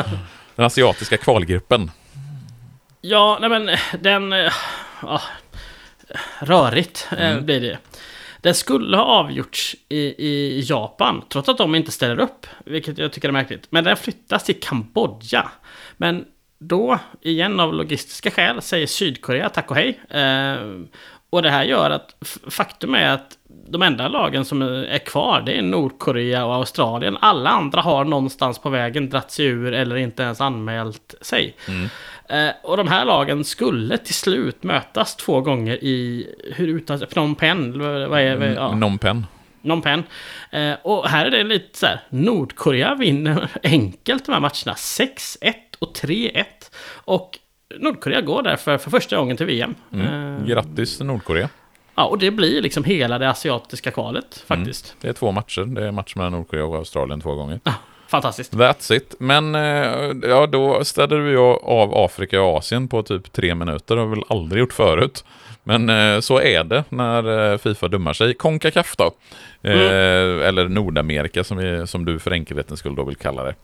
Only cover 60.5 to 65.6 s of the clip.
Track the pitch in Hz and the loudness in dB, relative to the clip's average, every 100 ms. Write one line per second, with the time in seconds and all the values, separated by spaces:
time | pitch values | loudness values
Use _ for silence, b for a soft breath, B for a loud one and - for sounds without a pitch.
60.5 | 135 135 135 143 - 143 151 147 131 123 | 4 4 2 2 2 2 2 4 6 6
61.5 | 123 - 117 104 107 92 - 95 95 92 | 6 4 4 4 4 2 0 0 4 4
62.5 | 78 - 120 131 113 - 95 - - 92 | 2 0 -2 0 -2 -2 -4 -6 -2 0
63.5 | 85 85 73 - 113 110 107 - 110 80 | 0 -2 -2 0 0 0 -2 -2 -2 0
64.5 | 98 123 - 101 80 135 - B B B | 0 0 4 4 4 2 -2 B B B
65.5 | B | B